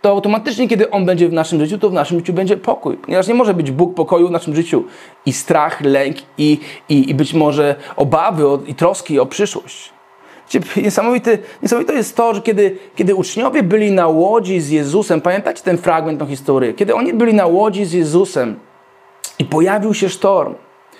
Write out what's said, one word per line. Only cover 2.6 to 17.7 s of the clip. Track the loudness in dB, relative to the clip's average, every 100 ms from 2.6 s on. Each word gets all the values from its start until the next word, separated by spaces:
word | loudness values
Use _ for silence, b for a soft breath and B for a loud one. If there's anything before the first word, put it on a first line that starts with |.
| -2 -2 -4 -8
Ponieważ | -2 -2 0
nie |
może | 0 2
być | 0 -2
Bóg | 0 0 0
pokoju | 0 2 2
w |
naszym | 0 -4 -4
życiu | 0 -2 -2 B B B -6
i |
strach, | -6 0 0 0 0
lęk | 0 2 0 -6 -14 -2
i, | 2 2 B B 0
i, | 2 2
i |
być | 0 0
może | 2 2 2 0 0 B B
obawy | 0 2 0 2 2
o, | 0 -4
i | 0
troski | 0 0 -2 0
o | 0
przyszłość. | 0 -4 -4 -14 -20 -20 _ _ _ B B B
Wiecie, | -4 -2 -2
niesamowite, | 0 0 0 0 2 0 B B
niesamowite | -2 0 0
jest | -2 -2 0
to, | 0
że | 0
kiedy, | -2 2 0 0 B -4
kiedy | 0 0
uczniowie | -2 -2 0 0
byli | 2 2 2
na | 2 4
łodzi | 4 4 2 0 -2
z | 0
Jezusem, | 0 2 0 0 0
pamiętacie | 0 -2 -4 -6
ten | -2 -2
fragment, | 0 0 -2 -6
tą | -6
historię? | -6 0 2 2
Kiedy | -2 0 0
oni | 0
byli | 2 4
na | 4 4
łodzi | 2 2